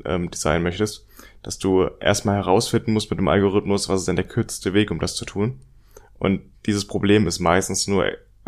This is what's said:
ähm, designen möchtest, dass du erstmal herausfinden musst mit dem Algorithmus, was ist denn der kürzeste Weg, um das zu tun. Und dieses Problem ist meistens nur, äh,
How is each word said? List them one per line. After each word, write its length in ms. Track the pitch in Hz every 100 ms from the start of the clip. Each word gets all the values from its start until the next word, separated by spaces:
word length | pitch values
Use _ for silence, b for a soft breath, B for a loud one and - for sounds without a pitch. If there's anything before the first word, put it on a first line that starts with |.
| -
ähm, 240 | 90 85
designen 320 | - 78 85
möchtest, 420 | 87 90 107 - B B B B
dass 160 | - -
du 320 | 95 95 85 -
erstmal 360 | - 104 104 101
herausfinden 580 | 90 101 - 113 -
musst 160 | 110 -
mit 100 | 87
dem 80 | 90
Algorithmus, 600 | 95 98 98 98 101 -
was 120 | 95
ist 60 | 90
denn 80 | 90
der 100 | 90
kürzeste 480 | 120 - - 95
Weg, 180 | 98 104
um 80 | 78
das 160 | 85 -
zu 100 | -
tun. 340 | 98 120 - - b b b b -
Und 220 | 95 95 - - -
dieses 180 | 101 98
Problem 420 | 101 98 104 92
ist 120 | -
meistens 480 | 85 95 - 98 -
nur, 180 | 196 -
äh, 100 | - - _